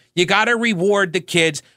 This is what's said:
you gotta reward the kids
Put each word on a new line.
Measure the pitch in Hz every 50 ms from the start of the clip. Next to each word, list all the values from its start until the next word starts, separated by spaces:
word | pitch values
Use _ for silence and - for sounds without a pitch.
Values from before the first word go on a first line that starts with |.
| _ _ -
you | 170 175
gotta | - 196 208 220 233 240
reward | 226 240 233 208 165 180 202 202 202 196 175 156
the | 185
kids | 180 - - 170 160 160 147 - - _ _